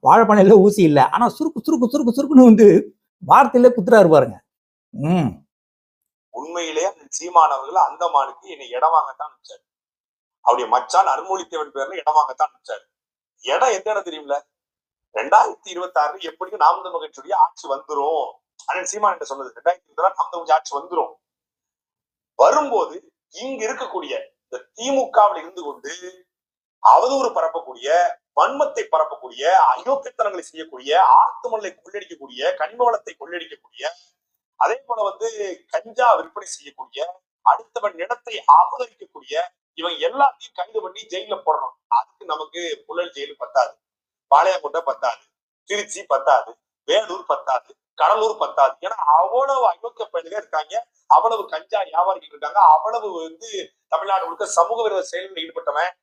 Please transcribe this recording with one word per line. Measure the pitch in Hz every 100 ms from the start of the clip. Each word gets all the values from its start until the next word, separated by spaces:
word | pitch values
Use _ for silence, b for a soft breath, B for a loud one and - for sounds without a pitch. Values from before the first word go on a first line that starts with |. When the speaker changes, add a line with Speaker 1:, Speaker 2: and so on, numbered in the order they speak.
Speaker 1:
வாழைப்பனையில | 123 190 214 208 190 214
ஊசி | 208 139
இல்ல, | 165 143 127
ஆனா | 180 233
சுருக்கு, | - 320 262
சுருக்கு, | - 311 233
சுருக்கு, | 294 240
சுருக்குன்னு | 226 285 285 254
வந்து | 214 208 175 - _ _ _
வார்த்தையில | - 202 277 247 247
குத்துறாரு | 240 185 226 180
பாருங்க. | 156 123 - _ _ _ _ _
ம். | - 143 180 135 87 _ _ _ _ _ _ _ _ _
Speaker 2:
உண்மையிலே | 113 151 175 160 156
அந்த | 185 - 139
சீமான் | - 170 175 156
அவர்கள் | 139 135 185
அந்தமானுக்கு | 147 - 175 143 135 - -
என்னை | 151 127
இடம் | 123 156
வாங்கத்தான் | 165 143 131 151
அனுப்பிச்சாரு. | _ _ - _ _ _ _ _ _ _ _
அவருடைய | - 123 117
மச்சான் | 127 - 175 185
அருள்மொழி | 190 185 190 170
தேவன் | 165 147
பேர்ல | 135 135
இடம் | 185 147
வாங்கத்தான் | 156 143 127 156
அனுப்பிச்சாரு. | _ _ 107 _ _ _ _ _ _
இடம் | 120 160 254
எந்த | 196 214
இடம் | 208
தெரியுமில்ல? | 185 156 143 143 _ _ _ _ _ _ _
ரெண்டாயிரத்தி | - 131 196 - - -
இருபத்தாறு | 175 180 165 147 147
எப்படியும் | 165 - 185 -
நாம் | 156 175
தமிழ் | 180 170
கட்சியுடைய | 156 156 -
ஆட்சி | - - - -
வந்துரும். | 139 151 147 143 156 123 - _ _ -
அண்ணன் | 180
சீமான் | 185 208 202
கிட்ட | 185
சொன்னது, | 147 139 131
ரெண்டாயிரத்தி | 117 165 185 _
இருபத்தாறு | - 180 -
நாம் | -
தமிழ் | 170 165
ஆட்சி | 156 - 143
வந்துரும். | 139 170 - - _ _ _ _ _ _ _ _ _ _ _ -
வரும்போது | - 302 285 226 170 160 _ _ _
இங்க | - 247 254
இருக்கக்கூடிய | 220 262 262 180 147 117 - _
இந்த | _ 127 _
திமுகவில் | _ 247 269 - - 208 175
இருந்து | 160 180
கொண்டு | 147 135 139 170 180 185 _ _ _ _ _ _
அவதூறு | - - 247 269 247
பரப்பக்கூடிய, | 185 160 165 - 120 127 165 175 - _
வன்மத்தை | - 175 277 302 -
பரப்பக்கூடிய, | - 160 156 - 123 120 143 185 147
அயோக்கியத்தனங்களை | 127 160 185 - - 214 185
செய்யக்கூடிய, | - 160 160 131 131 160 170
ஆத்துமணலை | - - - 247 226 196
கொள்ளையடிக்கக்கூடிய, | - - 202 196 170 135 123 156
கனிம | 185 156 233
வளத்தை | 240 220 -
கொள்ளையடிக்கக்கூடிய, | - 165 175 165 147 _ _ 143 170 _ _ _ _ _ _
அதே | - 262
போல | _ 226
வந்து | 202 196 226 214 202 175 _
கஞ்சா | 165 220 226 247
விற்பனை | 202 - - 190
செய்யக்கூடிய, | - 143 _ 139 135 170 180 _ _ 113
அடுத்தவன் | 139 - 233 202
நிலத்தை | 165 185 240 - 214 -
அபகரிக்கக்கூடிய, | 147 240 - 247 _ 202 151 135 147 175 _ _ -
இவன் | 170 156
எல்லாத்தையும் | 160 254 277 - -
கைது | - 180 214
பண்ணி | 190 196
ஜெயில | - 180 208 185
போடணும். | 165 151 131 _ _
அதுக்கு | - - _
நமக்கு | 175 156 156 170 170 147
புழல் | _ 170 175
ஜெயிலு | 143 143 147
பத்தாது, | 123 135 120 - _ _ _ _ _
பாளையங்கோட்டை | 143 185 185 147 156
பத்தாது, | 139 127 127 113 _ _ _ _ _
திருச்சி | 202 208 -
பத்தாது, | - - - 127 - - _ _ -
வேலூர் | 180 220 185 180
பத்தாது, | 143 - 127 _ _ _
கடலூர் | - 156 156 220 208
பத்தாது. | 147 - 135 -
ஏன்னா | 180 220 147
அவ்வளவு | - 185 247 269 269 226
அயோக்கிய | 175 233 _ 214
பயலுக | 175 165 208
இருக்காங்க, | - 156 156 202 - _ _
அவ்வளவு | 143 220 226 185
கஞ்சா | 156 - 208
வியாபாரிகள் | 190 160 180 190 _
இருக்காங்க, | 147 147 202 170
அவ்வளவு | 151 - 233 214 175
வந்து | 165 - - 202 170 _ _
தமிழ்நாடு | 160 196 190
முழுக்க | 170 160 196
சமூக | - 170 226
விரோத | 220 196
செயல்களில் | - 175 190 180
ஈடுபட்டவன் | 165 165 160 143 180 -